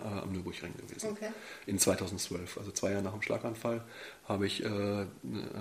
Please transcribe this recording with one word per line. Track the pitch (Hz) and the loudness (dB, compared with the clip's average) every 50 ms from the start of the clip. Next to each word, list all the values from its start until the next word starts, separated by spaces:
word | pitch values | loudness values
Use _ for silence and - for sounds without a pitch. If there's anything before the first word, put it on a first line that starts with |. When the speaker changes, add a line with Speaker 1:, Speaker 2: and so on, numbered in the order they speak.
| - | -2
Speaker 1:
äh, | 107 101 95 - | -2 -2 -2 -2
am | 95 95 | -2 -2
Nürburgring | 92 90 92 - - - 82 - | -2 -2 -2 -4 -4 -6 -6 -6
gewesen. | - - - - - 220 214 | -8 -10 -10 -6 -4 -2 -2
Speaker 2:
Okay. | 208 - 214 220 220 - - - - - - | -2 -2 -4 -4 -4 -6 -8 -10 -10 -8 0
Speaker 1:
In | - 101 92 | 2 4 6
zweitausendzwölf, | - - 92 - 98 90 95 87 - - - 87 87 - - | 8 8 6 6 2 -2 -2 -2 -2 -4 -4 -4 -4 -6 -6
also | - 98 101 | -6 -6 -6
zwei | - - - 101 | -2 0 2 2
Jahre | 101 101 98 | 2 2 0
nach | 95 104 | 0 -2
dem | 101 | -2
Schlaganfall, | - - 110 110 120 120 110 - - 117 117 117 113 - - - - - - - - | 0 0 0 0 0 -2 -2 0 0 0 0 0 -2 -8 -12 -12 -12 -12 -14 -6 -2
habe | - 104 98 101 | 2 4 4 4
ich, | 101 - - - | 4 4 2 2
äh, | |
äh, | 110 104 101 101 101 104 101 98 87 - - - 127 110 104 - - - 107 | 2 2 4 4 4 2 2 0 -2 -4 -6 -4 -4 -2 -2 -2 -4 -2 -2